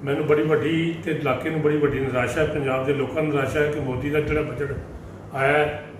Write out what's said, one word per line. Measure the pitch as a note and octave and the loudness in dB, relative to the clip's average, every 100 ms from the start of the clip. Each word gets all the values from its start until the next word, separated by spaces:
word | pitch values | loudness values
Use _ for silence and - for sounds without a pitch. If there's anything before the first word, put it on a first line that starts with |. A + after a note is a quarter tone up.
ਮੈਨੂੰ | C#3 D3 C#3+ | 0 -2 2
ਬੜੀ | D3+ | 2
ਵੱਡੀ | D#3 C#3+ C#3+ E3 E3 D#3+ E3+ | 4 2 2 0 0 -2 -4
ਤੇ | |
ਇਲਾਕੇ | C#3+ C#3 B2+ D#3+ | -2 0 -2 -2
ਨੂੰ | D#3 | 2
ਬੜੀ | D3 D3+ | 2 4
ਵੱਡੀ | C#3+ B2+ | 2 2
ਨਿਰਾਸ਼ਾ | C3+ B2 B2 E3 | 0 0 0 0
ਹੈ, | D3+ | 0
ਪੰਜਾਬ | D3+ C3+ C3 C3+ | 0 0 0 0
ਦੇ | |
ਲੋਕਾਂ | C3+ C3 D#3+ | 0 0 0
ਨੂੰ | D3+ | 0
ਨਿਰਾਸ਼ਾ | C#3+ B2+ D3+ | 0 0 2
ਹੈ | D3 | 0
ਕਿ | D3 | 0
ਮੋਦੀ | C3 B2 C#3+ | -4 -2 0
ਦਾ | D3+ | 0
ਜਿਹੜਾ | D3+ D3+ | 0 0
ਬਜਟ | D3 - C#3 C3+ - - - - - | -2 -4 -4 -6 -8 -14 -14 -16 -10
ਆਇਆ | C3 C#3 | 0 2
ਹੈ | D3 D3+ - - | 4 2 -2 -12